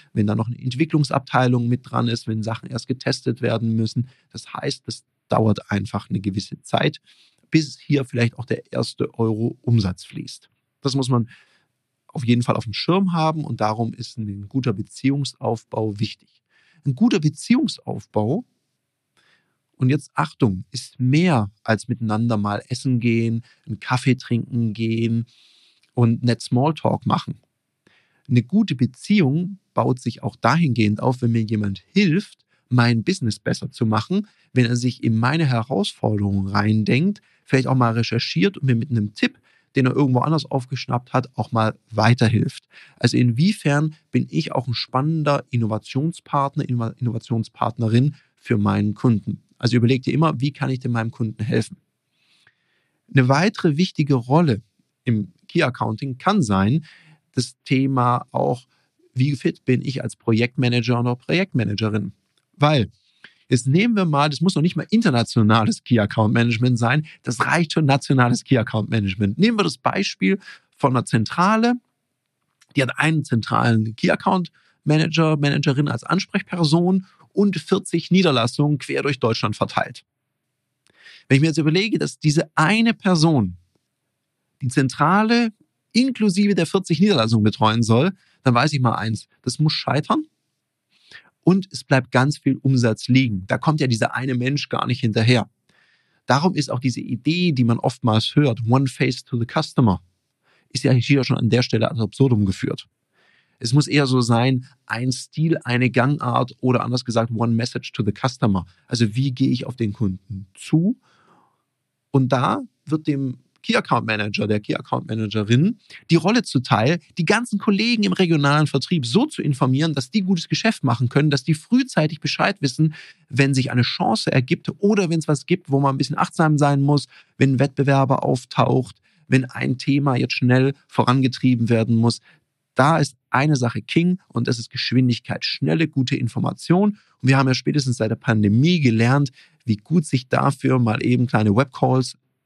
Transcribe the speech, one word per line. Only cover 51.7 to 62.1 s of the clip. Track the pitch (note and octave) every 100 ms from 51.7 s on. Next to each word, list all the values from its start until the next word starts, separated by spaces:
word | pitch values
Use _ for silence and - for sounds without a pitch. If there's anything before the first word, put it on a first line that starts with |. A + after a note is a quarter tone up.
| - _ _ _ _ _ _ _ _ _ _ _ _ -
Eine | C#3+ B2+
weitere | C#3 F#3 - F3 C#3+
wichtige | F#3 - D3
Rolle | C3+ B2 D3+ D#3+ G2 - _ _ _
im | - A2 G2+ _ -
Key | F3
Accounting | C#3+ C3 A#2 A2 C#3 B2+
kann | F#3 G#3
sein, | A2+ F#2+ G2+ D#3 - - _ _ _
das | - A#2+ -
Thema | - C3 C3+ C3 B2 A#2+ -
auch, | - C#3+ B2+ - _ _ _ _
wie | B2 C#3
fit | C#3 E3+ -
bin | - B2+
ich | D3+ B2+
als | A#2
Projektmanager | - - A2 B2 - B2 A#2+ A#2 A#2+
oder | B2 B2
Projektmanagerin? | - E3 F#3+ C3+ G#2 G2+ G#2+ G#2+ -